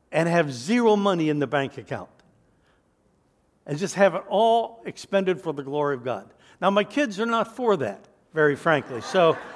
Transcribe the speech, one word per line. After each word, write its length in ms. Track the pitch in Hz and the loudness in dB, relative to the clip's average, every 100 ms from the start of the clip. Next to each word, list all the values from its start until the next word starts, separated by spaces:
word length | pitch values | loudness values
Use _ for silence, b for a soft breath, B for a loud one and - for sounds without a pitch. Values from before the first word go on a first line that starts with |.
| _ | _
and 160 | 147 170 | -2 0
have 240 | 170 151 | 2 0
zero 460 | 123 139 240 233 208 | -2 -2 2 4 2
money 320 | 202 175 156 | 2 0 0
in 100 | 147 | 0
the 80 | 135 | -2
bank 300 | 143 135 - | -2 -4 -8
account 320 | 107 113 90 _ _ _ _ _ _ _ _ _ _ _ _ _ _ _ - | -12 -12 -12 _ _ _ _ _ _ _ _ _ _ _ _ _ _ _ -10
and 120 | 147 | -6
just 160 | 175 190 | -4 2
have 180 | 196 | 4
it 100 | 175 - | 2 -2
all 560 | 196 226 226 226 - - | 2 4 2 0 -8 -16
expended 520 | - - 196 185 175 | -14 -4 -2 0 -2
for 140 | 165 | -4
the 100 | 143 | -8
glory 340 | 135 147 143 131 | -6 -2 -2 -2
of 60 | |
God. 300 | 123 117 - _ b b | -6 -8 -10 _ b b
Now, 100 | 185 | 0
my 140 | 202 | 2
kids 340 | 202 285 285 190 | 0 -2 -2 -2
are 80 | 233 | -2
not 300 | 226 202 - | -2 -2 -2
for 200 | 240 185 | 0 0
that, 280 | 113 95 - _ _ | 0 -8 -18 _ _
very 200 | 156 151 | 2 2
frankly. 460 | 139 170 151 - 120 | 2 2 2 0 -10
So, 360 | - 190 165 143 - | -2 4 4 2 -4